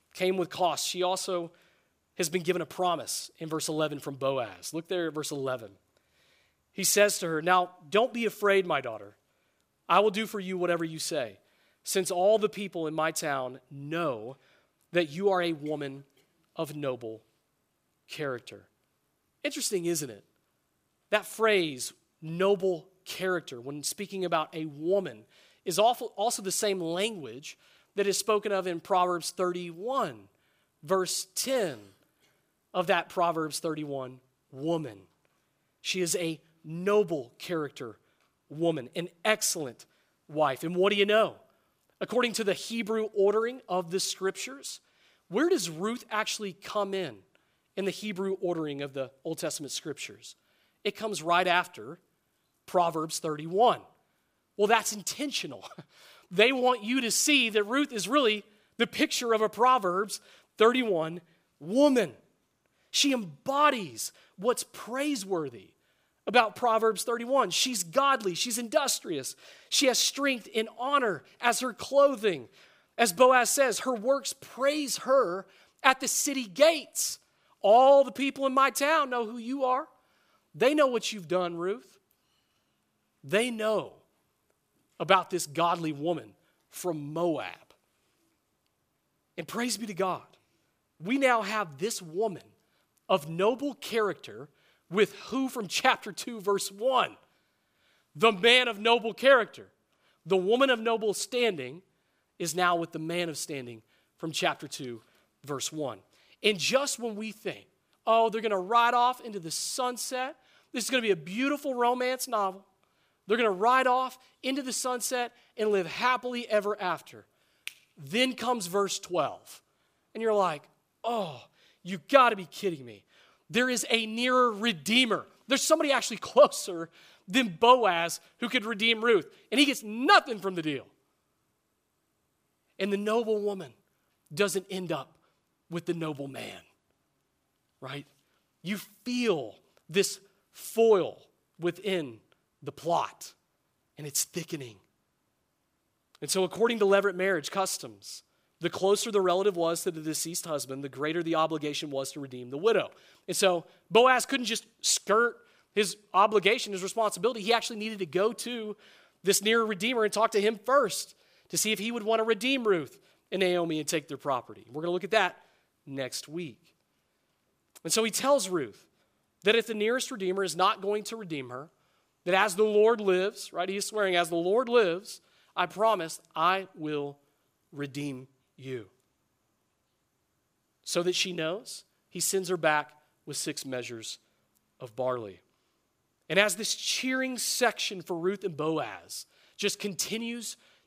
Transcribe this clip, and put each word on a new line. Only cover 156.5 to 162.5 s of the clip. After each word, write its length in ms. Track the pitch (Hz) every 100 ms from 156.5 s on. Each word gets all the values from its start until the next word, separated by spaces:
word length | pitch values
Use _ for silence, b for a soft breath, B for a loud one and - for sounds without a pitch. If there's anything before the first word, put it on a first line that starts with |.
| 247 208
his 100 | 190
responsibility. 600 | 185 226 208 175 214 226
He 100 | 196
actually 260 | 233 214 220
needed 200 | 220 214
to 60 | 175
go 260 | 180 214
to 440 | - 233 240 214 202 b b b b
this 200 | 180 190
nearer 240 | 208 233 220
redeemer 380 | 190 220 240
and 80 | 214
talk 200 | 202 220
to 80 | 214
him 200 | 208 214
first 500 | - 277 220 - - _ b b b
to 100 | 175
see 140 | 214
if 60 | 202
he 120 | 220
would 120 | 240
want 180 | 208 226
to 40 |
redeem 420 | 220 220 247